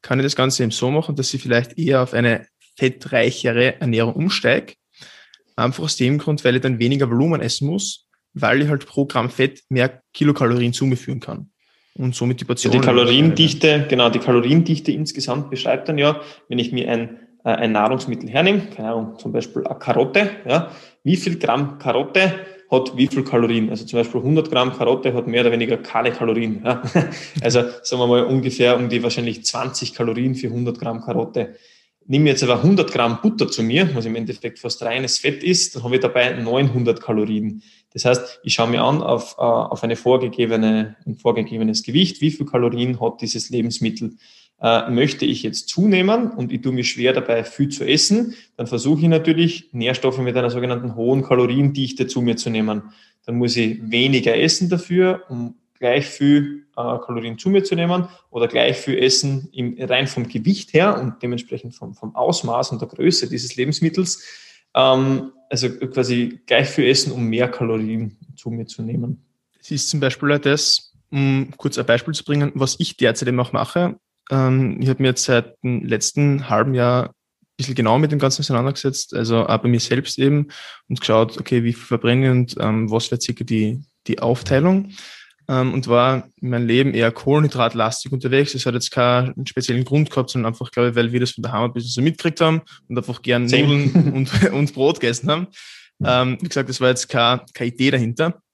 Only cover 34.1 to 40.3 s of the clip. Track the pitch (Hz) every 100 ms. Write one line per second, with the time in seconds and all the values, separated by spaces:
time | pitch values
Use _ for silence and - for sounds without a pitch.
34.1 | 113 113 120 117 - 120 - 120 120 131
35.1 | - 151 147 156 175 - 135 120 131 127
36.1 | 123 123 123 117 123 139 120 117 117 -
37.1 | 107 107 107 107 107 _ _ _ - 123
38.1 | 123 - - - - 117 120 120 147 131
39.1 | 120 - - 120 117 113 117 117 117 120
40.1 | 127 127